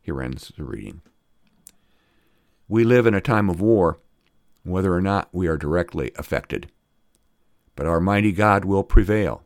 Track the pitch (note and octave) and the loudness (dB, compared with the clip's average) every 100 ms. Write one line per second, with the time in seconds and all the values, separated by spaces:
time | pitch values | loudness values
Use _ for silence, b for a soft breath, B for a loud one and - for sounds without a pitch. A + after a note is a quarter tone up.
0 | - D2 B1+ C2 - - D2 - - - | -10 -8 -8 -10 -16 -16 -14 -12 -14 -18
1 | _ _ _ _ _ _ - _ _ _ | _ _ _ _ _ _ -20 _ _ _
2 | _ _ _ _ _ _ _ A2 A#2 B2 | _ _ _ _ _ _ _ 0 4 4
3 | A#2 G#2 - A2 G2+ E2+ G#2 A2 F2 - | 4 2 0 0 0 0 2 4 2 -2
4 | _ _ _ _ _ _ - F2+ F#2+ F2+ | _ _ _ _ _ _ -6 -2 0 0
5 | F#2+ G2+ - F2 F2 D#2+ D2 E2 - - | 0 -2 -4 -4 -2 -2 -2 -2 -2 -6
6 | B1+ - D2 C#2 - - - _ _ _ | -8 -8 -6 -6 -6 -10 -10 _ _ _
7 | _ _ _ _ _ _ _ - D2 E2 | _ _ _ _ _ _ _ -8 -2 0
8 | F#2 G2+ G#2 F2+ G#2 G2+ F#2+ G2 G2 - | 0 0 0 2 2 2 0 -2 4 4
9 | G2 G#2+ F#2+ A1+ | 4 0 -2 -6